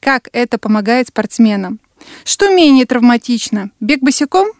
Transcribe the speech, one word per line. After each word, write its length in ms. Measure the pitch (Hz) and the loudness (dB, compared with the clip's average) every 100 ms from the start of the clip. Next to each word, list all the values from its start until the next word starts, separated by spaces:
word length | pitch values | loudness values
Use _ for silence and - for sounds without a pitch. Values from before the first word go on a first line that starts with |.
Как 260 | - 262 - | -2 -4 -4
это 240 | 233 240 226 | -6 -4 -4
помогает 500 | 214 214 202 247 247 | -2 -2 0 -2 -2
спортсменам? 720 | - 214 - 226 202 190 214 _ _ - - - | -6 -6 0 0 0 -6 -12 _ _ -20 -18 -8
Что 240 | - 403 | -2 2
менее 360 | 370 311 262 247 | 4 6 4 2
травматично, 840 | 247 240 240 - 240 - 214 202 _ | 2 2 2 -2 -6 -4 -8 -8 _
бег 220 | 214 294 | -4 0
босиком 480 | 262 - 294 370 403 | 0 0 0 0 0